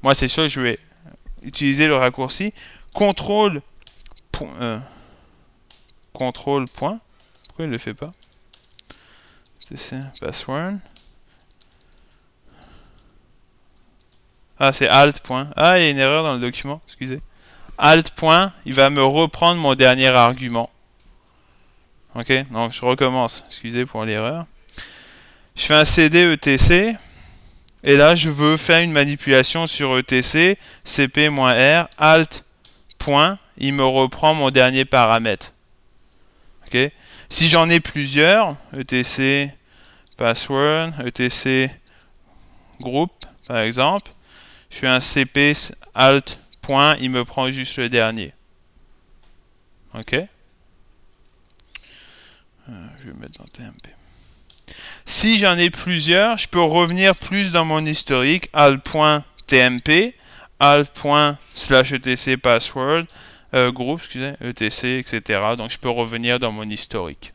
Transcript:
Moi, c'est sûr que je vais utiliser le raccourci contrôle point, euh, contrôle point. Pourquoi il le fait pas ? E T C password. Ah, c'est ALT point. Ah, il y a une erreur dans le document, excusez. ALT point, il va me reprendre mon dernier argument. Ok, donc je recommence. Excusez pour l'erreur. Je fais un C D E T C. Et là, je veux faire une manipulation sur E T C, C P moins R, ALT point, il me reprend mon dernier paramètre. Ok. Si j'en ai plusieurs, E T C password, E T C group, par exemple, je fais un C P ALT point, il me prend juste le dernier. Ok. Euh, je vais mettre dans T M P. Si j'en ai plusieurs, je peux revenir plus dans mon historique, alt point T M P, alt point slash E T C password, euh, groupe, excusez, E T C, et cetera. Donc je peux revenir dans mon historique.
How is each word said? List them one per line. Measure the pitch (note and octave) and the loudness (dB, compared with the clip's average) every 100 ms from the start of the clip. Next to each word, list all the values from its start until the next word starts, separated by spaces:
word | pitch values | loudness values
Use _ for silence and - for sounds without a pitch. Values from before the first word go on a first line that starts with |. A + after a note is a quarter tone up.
Moi, | C3+ | 2
c'est | C3+ B2+ | 2 0
sûr | - | -2
que | D#3 | -2
je | C#3 | -2
vais | B2 A2 _ _ D#3+ - - - | -4 -4 _ _ -20 -20 -18 -18
utiliser | - - C#3+ C#3 D#3 | -12 -4 -2 2 2
le | C#3 | 2
raccourci | B2+ B2 C3 - G3+ - - - - | 0 -2 -8 -6 -6 -10 -20 -20 -18
contrôle | - G#3 F#3+ - G#3 G#3 D3+ - - - _ - - _ | -2 0 0 -4 0 0 -2 -12 -20 -20 _ -20 -20 _
point, | - G2+ C#2 | -12 -12 -10
euh, | A#2+ A2 C3+ - - _ _ _ _ _ _ - _ _ _ | -8 -8 -14 -20 -20 _ _ _ _ _ _ -20 _ _ _
contrôle | - B2+ - - C#3 B2+ | -8 -8 -8 -6 -4 -6
point. | - D3 A3+ _ _ _ _ _ | -8 -8 -8 _ _ _ _ _
Pourquoi | - | -12
il | D#3+ | -10
le | A2+ | -8
fait | - | -10
pas ? | G#2+ D3+ - - _ _ - _ - _ - _ _ _ _ _ _ | -14 -16 -18 -20 _ _ -20 _ -20 _ -20 _ _ _ _ _ _
E | - | -20
T | C#3 | -14
C | - C3 C#3 - | -14 -14 -14 -14
password. | - - - C3+ F3 G3+ - - _ _ _ _ _ _ _ _ _ _ _ _ _ _ _ _ - - _ _ _ _ _ _ _ _ _ _ _ _ _ _ _ _ _ _ | -12 -10 -8 -8 -8 -10 -14 -20 _ _ _ _ _ _ _ _ _ _ _ _ _ _ _ _ -20 -20 _ _ _ _ _ _ _ _ _ _ _ _ _ _ _ _ _ _
Ah, | C3+ | 0
c'est | C3+ C3+ | 2 4
ALT | A#2 C#3+ C#3+ | 6 6 2
point. | - B2+ C#3+ | -8 -8 -8
Ah, | D3 D#3+ F3+ | 0 4 4
il | |
y | E3 | 2
a | |
une | C#3 | 2
erreur | C3+ D3+ | 0 2
dans | D#3+ | -2
le | C3 | -4
document, | A#2+ B2 C#3 D3+ | -6 -8 -10 -12
excusez. | - - C3 C3 - _ _ - - - | -14 -14 -12 -12 -16 _ _ -20 -20 0
ALT | D3 D#3+ E3 | 4 4 2
point, | - D#3+ E3 G3 - - | -4 2 2 2 -4 -6
il | |
va | C3 C3+ | 2 4
me | C#3+ | 4
reprendre | C3+ C#3+ D#3+ - E3+ F3 | 2 2 0 2 0 2
mon | D3 C3 | 0 4
dernier | C3 B2+ C3 | 4 6 4
argument. | B2+ A#2+ B2+ B2 A#2 A#2+ _ _ _ _ _ _ _ _ _ _ _ _ _ _ A#2 | 6 4 2 -6 -6 -6 _ _ _ _ _ _ _ _ _ _ _ _ _ _ -16
Ok, | A#2 C3 C3+ | -2 -2 -2
donc | A2+ A#2 | -6 -6
je | - | -4
recommence. | B2 B2+ C3+ B2+ A#2 - - | -2 0 0 0 -4 -6 -16
Excusez | - A#2 A#2+ B2 | -16 -10 -6 -6
pour | A2 | -6
l'erreur. | A2 G#2+ A2 D#3+ E3 - _ - - - - - - _ _ | -6 -4 -6 -8 -12 -20 _ -20 -20 -20 -20 -20 -20 _ _
Je | - | -10
fais | - | 2
un | D3+ | 4
C | D3+ - D#3 | 4 4 4
D | E3+ | 4
E | F3 D3+ | 4 2
T | - C3+ | 0 2
C. | - F3 G#3+ A3 - - - - - _ _ _ | 4 4 2 -4 -14 -20 -20 -20 -20 _ _ _
Et | - C#3+ | 2 6
là, | D3+ F3 | 6 4
je | D#3+ | 0
veux | C#3+ D3+ D#3 | 0 0 0
faire | - E3 | 2 2
une | E3+ | 2
manipulation | D3+ C#3+ C#3+ - C3 B2+ E3 E3 | 0 0 -2 2 4 4 -2 -4
sur | - C#3 | -4 -2
E | C3 | -2
T | B2+ B2+ | 0 -2
C, | B2 - F3 G3+ - - | 0 2 2 0 -6 -20
C | - - C3+ | -8 -2 -2
P | - D3+ | 0 0
moins | C#3+ C3 | 2 2
R, | A#2+ C3 D#3+ E3 - | 4 4 2 0 0
ALT | D3+ D#3+ D#3+ - _ _ - _ _ - | 4 4 2 -6 _ _ -20 _ _ -10
point, | - C#3 D#3+ G3 _ - | -2 2 2 -2 _ -8
il | C#3 | -6
me | C#3 | 0
reprend | C3+ C3 C3 - D#3 | 0 2 0 0 0
mon | D#3 C3+ | 2 0
dernier | C3 B2+ C3 | 2 2 2
paramètre. | C3 C3 A2+ A2+ A2+ G2 - _ _ _ _ _ _ _ _ _ _ - - | 0 2 4 2 0 -6 -8 _ _ _ _ _ _ _ _ _ _ -20 -6
Ok. | A#2+ C#3 _ - - - | -2 -2 _ -20 -20 -4
Si | - E3 | 0 2
j'en | E3+ E3 | 4 4
ai | E3+ | 2
plusieurs, | - D3+ C#3 C#3 D#3 G#3 G3+ C#3+ - C#3 | 0 -8 -2 2 4 4 2 -6 -14 -14
E | |
T | B2+ B2+ | -4 -4
C | B2 - C3+ C#3 C#3+ - _ _ - _ _ - | -2 -2 0 0 -4 -10 _ _ -20 _ _ -4
password, | A#2+ A#2 - C3+ C#3+ D#3 E3 D3 | -4 -2 -4 0 0 0 -4 -8
E | B2+ | -10
T | - B2 | -4 -4
C | - C3 C3 C3 - _ _ _ _ _ _ - _ _ _ | -2 -2 -2 -2 -8 _ _ _ _ _ _ -20 _ _ _
group, | A#2+ C3+ F3+ _ - _ - | -6 -4 -4 _ -20 _ -8
par | A#2+ | -4
exemple, | A2 A#2+ C#3 G3 - - _ - - - _ | -2 0 -2 -2 -8 -20 _ -20 -20 -20 _
je | - | -6
fais | C3 | -2
un | B2+ | 0
C | - D3 | 0 -2
P | C3 - C#3+ D3 - - - | -2 0 0 0 -6 -12 -14
ALT | - C3 C#3 - - _ - | 2 4 4 0 -16 _ -18
point, | - C3+ C#3+ D3+ | -4 2 2 2
il | B2+ | -2
me | B2+ | -4
prend | A#2+ - C3 | -4 -4 -6
juste | C3+ B2+ - | -6 -10 -6
le | A#2+ | -2
dernier. | B2 A2 A2+ E2 _ _ _ _ _ _ _ _ _ _ _ _ _ _ _ _ | 0 0 -2 -12 _ _ _ _ _ _ _ _ _ _ _ _ _ _ _ _
Ok. | A2+ A2+ | -18 -6
Euh, | B2+ F#3+ _ _ _ _ _ _ _ _ _ _ _ _ _ _ - _ - - - - _ _ _ - G#2+ E2+ - | -6 -6 _ _ _ _ _ _ _ _ _ _ _ _ _ _ -20 _ -20 -20 -20 -20 _ _ _ -20 -20 -20 -20
je | |
vais | A#2 | -20
mettre | B1 - - | -20 -20 -20
dans | - | -20
T | - | -20
M | A#2 - | -20 -20
P. | - _ _ _ _ _ _ - - - - - - | -20 _ _ _ _ _ _ -20 -20 -20 -20 -18 -4
Si | - G#3+ A3 | 0 2 4
j'en | G3 F3 | 2 2
ai | F3 | 0
plusieurs, | - - F3 D#3 F3 G#3+ A3 | -2 -6 -4 2 2 2 0
je | - | -2
peux | F3 | 0
revenir | E3 E3 E3+ F3+ F#3+ F3+ | 2 2 0 2 2 2
plus | - G3 G3 | -4 -4 0
dans | E3+ | 0
mon | D#3+ D#3 D#3 | 0 -2 -2
historique, | D3+ - C3 C3 F3 - | -4 -2 0 0 0 -2
alt | D#3 D3 C3+ | 4 4 4
point | - D#3 D3+ D3+ C#3+ - - | -4 0 2 2 -4 -20 0
T | C3 | 4
M | B2+ B2 | 4 2
P, | C3+ D#3+ A3+ - _ - - _ | 0 2 2 -6 _ -20 -20 _
alt | C#3+ D3 C#3+ | 4 4 2
point | - D3 D3 D3 D3 - | -6 0 2 2 -2 -14
slash | - - C3 C3 | -10 0 2 2
E | C#3 | -2
T | C3 | -4
C | B2 - C3 | -4 -2 -2
password, | B2+ A#2 - C#3 C3 D#3+ E3+ - - - _ | 2 0 0 -6 -4 -4 -6 -18 -20 -20 _
euh, | B2+ B2 | 0 0
groupe, | C3 B2 E3 | -2 -8 -8
excusez, | - B2+ C3+ C#3+ | -10 -12 -12 -10
E | A#2+ | -14
T | A#2 G#2+ | -6 -6
C, | - B2+ B2+ | -4 -4 -6
et | B2 | -6
cetera. | A2+ - G2+ G#2 A#2+ | -10 -4 -4 -2 -6
Donc | A2+ | -8
je | - | -8
peux | B2+ | -6
revenir | A#2+ A#2 A#2 A#2+ B2 | -4 -6 -6 -4 -4
dans | A#2+ | -4
mon | G#2+ G#2+ | -8 -10
historique. | G#2 - A2 F2 C#2+ - | -10 -8 -8 -10 -14 -20